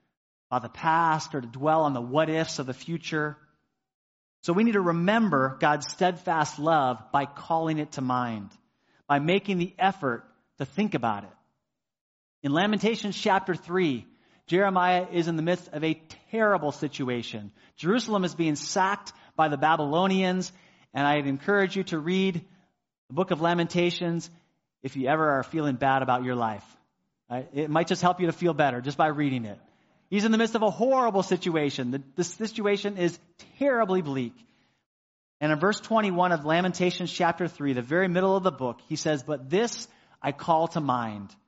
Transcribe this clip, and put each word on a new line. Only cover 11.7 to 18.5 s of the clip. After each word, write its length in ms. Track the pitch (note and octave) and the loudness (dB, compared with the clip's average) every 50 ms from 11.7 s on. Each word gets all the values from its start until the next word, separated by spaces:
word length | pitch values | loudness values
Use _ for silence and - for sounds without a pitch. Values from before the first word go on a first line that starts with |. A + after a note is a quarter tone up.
| _ _ _ _ _ _ _ _ _ _ _ _ _ _ - | _ _ _ _ _ _ _ _ _ _ _ _ _ _ -2
In 80 | C#3 | 0
Lamentations 640 | C#3 E3 G3 G#3+ G#3+ G3 F#3+ A3 A#3 - - G3+ F3 | 2 2 2 2 0 0 0 0 0 0 -4 -8 -8
chapter 380 | - - A3 F#3+ G3 F#3+ - F3 | -2 0 2 2 2 2 -2 -6
three, 540 | - - - F3 F#3 F3+ D#3 C3 A2+ - - _ _ _ _ _ _ _ | -6 -6 -4 0 0 2 0 0 -2 -8 -14 _ _ _ _ _ _ _
Jeremiah 580 | - E3 F3+ G3+ G3 F#3 F#3 F3+ F3+ F3+ F3+ F#3 F3+ | -2 2 2 2 2 2 2 4 4 2 2 0 0
is 160 | F3+ F3 D#3+ | -2 -2 0
in 80 | E3+ E3 | 0 -2
the 80 | D#3+ D#3+ | -2 0
midst 260 | E3+ F3+ F3 - - | 0 -2 -2 -4 -10
of 120 | - D3+ D#3 | -8 -4 -2
a 180 | D#3+ D#3+ D#3+ - _ - - _ _ | -2 -2 -4 -6 _ -20 -20 _ _
terrible 400 | - A3+ A3 G#3 G3 F3 D3+ D3 | -2 2 2 4 2 2 0 -4
situation. 800 | C#3 - D#3+ C#3+ - - C#3 B2 B2 A#2+ A2+ - - G#2+ G#2 G2+ - _ _ _ _ | -4 -4 -6 -6 -4 -4 -4 -2 -2 -4 -6 -8 -10 -12 -12 -14 -18 _ _ _ _
Jerusalem 480 | - D3+ E3+ A3 B3+ A3+ A3+ G#3+ G3 F#3 | -6 -2 0 0 0 0 0 0 0 0
is 80 | E3+ C#3+ | -2 -2
being 220 | D#3+ E3 D#3+ | 0 0 0